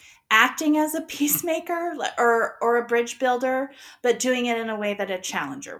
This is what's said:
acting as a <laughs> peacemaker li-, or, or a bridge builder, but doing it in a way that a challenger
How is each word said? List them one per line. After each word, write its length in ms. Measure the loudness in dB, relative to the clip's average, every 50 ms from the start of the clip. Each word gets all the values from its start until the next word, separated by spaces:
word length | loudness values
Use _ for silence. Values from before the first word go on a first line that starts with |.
| -20 -20 -20 _ _ 2
acting 480 | 4 6 6 4 2 0 0 2 4 2
as 160 | 2 0 -2
a 80 | -6
<laughs> 0 |
peacemaker 880 | -8 -6 -4 -2 -2 0 0 -2 -2 -2 -4 -4 -4 -4 -4 -4 -4 -6 -6
li-, 100 | -4 -6 -4 0 2
or, 380 | 4 4 4 4 2 -2 -2 -2
or 160 | 0 2 2 2
a 80 | 2
bridge 320 | 2 0 0 0 0 -4 -2
builder, 520 | 0 0 0 2 0 0 0 0 -2 -4 -8 -18 -20 -20 -12 _
but 160 | 0 0 2 2
doing 280 | 2 0 2 2 0
it 100 | 0 -2 -2
in 120 | -2 -4
a 60 | -4
way 180 | -4 -2 -2 -2
that 160 | -2 -4 -4
a 80 | -4 -6
challenger 600 | -6 -6 -6 -6 -6 -6 -8 -10 -12 -14 -16